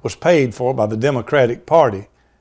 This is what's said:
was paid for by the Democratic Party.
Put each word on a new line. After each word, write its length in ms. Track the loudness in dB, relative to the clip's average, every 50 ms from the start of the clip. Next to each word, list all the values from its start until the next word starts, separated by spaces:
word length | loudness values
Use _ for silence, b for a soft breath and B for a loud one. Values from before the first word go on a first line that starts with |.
was 120 | -10 -10 -8
paid 400 | -2 0 2 2 2 2 0 -4
for 200 | -4 -4 -4 -2
by 100 | -2 -2
the 120 | -2 -2 -2
Democratic 680 | -2 -2 -2 -2 -4 -2 0 2 2 0 -2 -6 -4
Party. 440 | 0 2 4 4 2 0 -4 -10 _ _ _ _ _ _ _